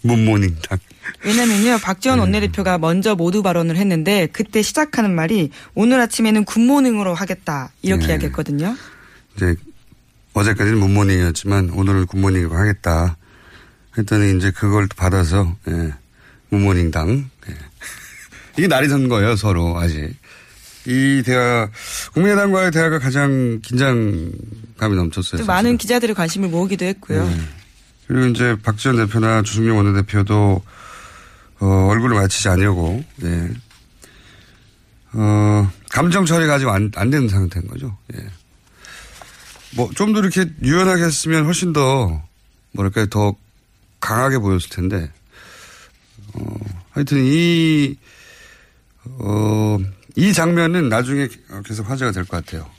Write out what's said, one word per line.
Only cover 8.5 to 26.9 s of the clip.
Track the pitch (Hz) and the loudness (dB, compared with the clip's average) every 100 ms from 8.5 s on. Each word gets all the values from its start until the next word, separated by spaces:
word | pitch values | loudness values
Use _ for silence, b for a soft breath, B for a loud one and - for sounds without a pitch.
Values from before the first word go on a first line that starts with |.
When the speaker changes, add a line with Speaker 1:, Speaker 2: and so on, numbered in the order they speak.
| 143 175 254 B B B B B - | -2 -4 -6 B B B B B -4
Speaker 1:
이제 | 92 82 - - - - _ _ _ | -2 -2 -6 -20 -20 -20 _ _ _
어제까지는 | - 104 107 104 110 | -2 0 0 2 2
문모닝이었지만 | 98 101 101 92 87 80 101 101 92 | 4 4 4 2 2 -2 0 0 0
오늘은 | 95 95 98 90 | 0 2 2 0
굿모닝으로 | 95 95 92 85 80 | 0 2 2 0 0
하겠다 | 104 104 - 80 87 82 b b b b b b b - | 0 0 0 2 0 -2 b b b b b b b -6
했더니 | 101 107 101 95 | 0 2 4 2
이제 | 95 | 0
그걸 | - 104 104 98 - | 0 0 2 0 0
받아서, | 92 95 82 95 90 87 - | 0 2 2 2 0 -4 -6
예, | 85 82 73 _ b b b _ | -4 -4 -8 _ b b b _
문모닝당. | 104 98 90 85 78 80 135 131 _ - | 2 2 2 2 0 -2 -2 -4 _ -16
예. | |
<laughs> | 78 - - - - - - - - - - | -16 -18 -20 -20 -18 -20 -20 -20 -20 -10 -2
이게 | 156 | 2
날이 | 135 139 | 4 2
선 | 139 131 | 2 2
거예요, | 117 104 107 | 2 2 2
서로 | 104 87 85 85 | 0 0 0 0
아직. | 85 76 76 - B B B B B B 127 | -2 -2 -8 -12 B B B B B B -4
이 | 127 135 139 | 0 2 2
대화, | 123 127 123 120 107 107 B B B | 2 0 2 0 -2 -8 B B B
국민의당과의 | 151 196 202 202 190 185 | 0 2 2 2 2 2
대화가 | 160 165 160 | 2 0 0
가장 | 131 135 143 135 123 113 | -2 0 0 2 0 -4
긴장감이 | - 123 135 120 107 92 87 - - 110 - - 107 95 | -4 0 0 2 0 -2 -6 -10 -14 -18 -20 -6 -2 0
넘쳤어요, | 85 92 87 85 | 0 -4 -6 -4
Speaker 2:
또 | |
Speaker 1:
사실은. | 220 | -2
Speaker 2:
많은 | 185 233 240 | 0 2 0
기자들의 | 202 240 226 | 0 0 0
관심을 | 202 165 190 190 | -2 -4 -2 -2
모으기도 | 165 185 190 | -2 -2 -2
했고요. | 180 | -4